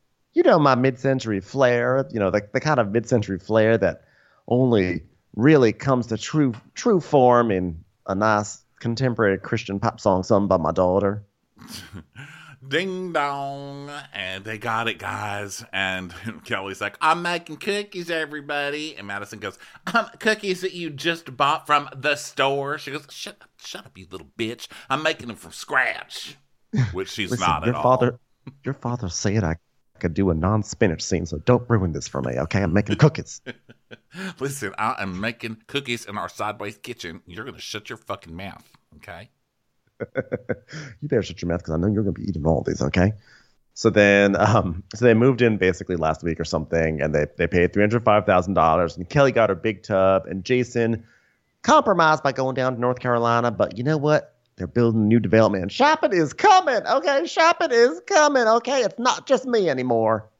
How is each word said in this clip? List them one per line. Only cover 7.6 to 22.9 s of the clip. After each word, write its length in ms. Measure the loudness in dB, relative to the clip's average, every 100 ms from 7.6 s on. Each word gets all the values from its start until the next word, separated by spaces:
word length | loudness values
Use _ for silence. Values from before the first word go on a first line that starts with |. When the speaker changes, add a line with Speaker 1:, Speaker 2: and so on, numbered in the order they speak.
| -2 -6 -14 _ -6
Speaker 1:
a 80 | 0
nice 480 | 2 2 -2 -10 _ -10
contemporary 580 | -6 -2 -2 0 0 0
Christian 420 | -4 -6 -4 -4
pop 200 | -4 0
song 240 | 0 0
sung 240 | 2 2 2
by 100 | 0
my 140 | 0
daughter. 520 | 0 2 2 0 -2 -10 _ _ _
Speaker 2:
<laughs> 340 | -20 -18 -16 -18 -18 -20 -20 -20 -20 -20 -4
Ding 460 | -4 -2 -6 -4
dong. 760 | -2 -2 -4 -8 -10 -12 -14 -14 -14 -12
And 300 | -10 -8 -10
they 140 | -10 -8
got 300 | -4 -4 -4
it, 120 | -6
guys. 640 | -8 -8 -6 -8 -8 -12 -8
And 420 | -4 -4 -4 -8 -12 -14
<laughs> 160 | -14 -8
Kelly's 360 | -8 -6 -8
like, 160 | -8 0
"I'm 200 | 0 0
making 360 | -2 -6 -8 -10
cookies, 520 | -6 -6 -6 -10 -6
everybody." 840 | -6 -6 -8 -8 -6 -4 -6 -10 -12
And 100 | -10
Madison 320 | -10 -10 -10
goes, 180 | -10 -12 -20 -16 -6
"Um, 140 | -4 -4 -4
cookies 420 | -2 -2 -4 -6
that 120 | -6
you 160 | -8 -10
just 480 | -6 -6 -6 -8 -2
bought 280 | 0 0 0
from 200 | 0 0 -4
the 200 | -4 -4
store?" 640 | -6 -2 0 0 -4 -8
She 140 | -10